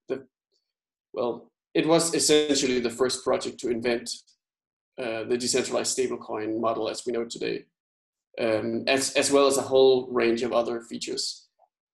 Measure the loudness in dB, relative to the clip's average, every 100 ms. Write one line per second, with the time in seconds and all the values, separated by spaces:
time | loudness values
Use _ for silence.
0 | -10 -10 -12 _ _ _ _ _ _ _
1 | _ -6 -4 -6 -12 _ _ 0 4 4
2 | 2 0 4 4 4 0 2 0 -2 0
3 | -2 -2 -2 -2 -4 -6 -4 -2 -2 -2
4 | -6 -14 _ _ _ _ _ _ _ -10
5 | -8 -6 -2 -2 0 0 0 -2 -2 -2
6 | -2 -4 -8 -6 -4 -2 -2 -2 -4 -6
7 | -4 -4 -6 -6 -6 -6 -10 _ _ _
8 | _ _ _ -4 -2 0 -2 -4 0 0
9 | 0 0 4 4 4 2 4 6 8 6
10 | 2 0 2 2 0 0 0 -4 -8 -10
11 | -8 -6 -6 -8 _ _ _ _ _